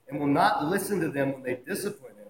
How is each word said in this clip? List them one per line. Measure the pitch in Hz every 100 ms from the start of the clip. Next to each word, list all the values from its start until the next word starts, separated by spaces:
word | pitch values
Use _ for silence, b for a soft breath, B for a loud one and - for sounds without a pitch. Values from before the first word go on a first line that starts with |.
| -
and | 143
will | 143
not | 147 202 214 151
listen | 190 196 196
to | 156
them | 139 135
when | 135
they | 127 120
discipline | 143 - 202 - 120
him, | 104